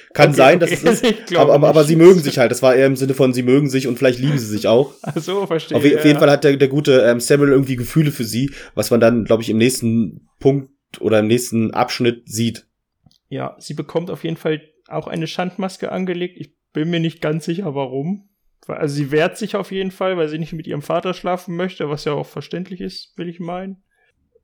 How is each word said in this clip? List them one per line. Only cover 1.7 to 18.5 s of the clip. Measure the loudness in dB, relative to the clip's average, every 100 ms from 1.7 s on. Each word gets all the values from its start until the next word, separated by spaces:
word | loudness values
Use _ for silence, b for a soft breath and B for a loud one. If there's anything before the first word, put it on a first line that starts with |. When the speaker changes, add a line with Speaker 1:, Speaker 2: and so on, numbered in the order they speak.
| 4
Speaker 2:
nicht. | 4
Speaker 1:
sie | 8
mögen | 8 8
sich | 4 0
halt, | 0
das | 2
war | 2 4
eher | 4
im | 2
Sinne | -2
von, | 2 2
sie | 2
mögen | 2 2 2
sich | -2 -2
und | 0
vielleicht | 0 2
lieben | 0 -2
sie | -4
sich | -2 2
auch. | 2 2 -6
Speaker 2:
<laughs> |
Ach | -10 -8
so, | -6 -6 -4
verstehe, | -6 -4 0
Speaker 1:
Auf | 2
je-, | 4
auf |
Speaker 2:
ja. | 4
Speaker 1:
jeden | 4
Fall | 4
hat | 4
der, | 2 2
der | 0
gute, | 0 2 4
ähm, | 4 2
Samuel | 2 2 4
irgendwie | 2 2 -4
Gefühle | -2 0 0
für | -2 -6
sie, | -4 -4 B B -6
was | -2
man | 2
dann, | 4 2 2
glaub | 0
ich, | 0
im | 0
nächsten | 0 0 -2 -2 -2 -6 _ _
Punkt | 0 0 -4 _ _ -8
oder | 0 0
im | 2
nächsten | 0 0 -2 -2
Abschnitt | -2 -4 -2 -2 -2 -8
sieht. | -6 -4 -6 -14 _ _ _ _ _ _
Speaker 2:
Ja, | -12 -12 -12
sie | -12 -12
bekommt | -8 -6 -6
auf | -8
jeden | -8 -6
Fall | -4 -4 -8 _ _
auch | -10 -8
eine | -8 -6
Schandmaske | -6 -6 -6 -10 -8 -8
angelegt. | -6 -6 -6 -8 -10
Ich | -20 _ _
bin | -6 -4
mir | -2
nicht | -4 -4
ganz | -6 -4 -6
sicher, | -6 -6 -6
warum. | -6 -6 -6 -8 _ _ _